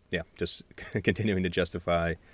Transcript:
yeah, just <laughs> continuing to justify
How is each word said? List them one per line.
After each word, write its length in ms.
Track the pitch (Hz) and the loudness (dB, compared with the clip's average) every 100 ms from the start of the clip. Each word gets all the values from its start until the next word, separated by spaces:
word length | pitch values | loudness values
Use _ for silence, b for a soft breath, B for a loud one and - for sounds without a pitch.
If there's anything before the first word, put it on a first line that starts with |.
| - | -4
yeah, 120 | 87 80 - | -4 -4 -6
just 260 | 85 - - - | -4 -4 -8 -16
<laughs> 0 | |
continuing 640 | - 110 110 98 107 95 | -6 -2 0 2 2 2
to 60 | 92 | 0
justify 640 | 92 90 90 - 85 85 80 b | 0 0 -2 0 2 2 -2 b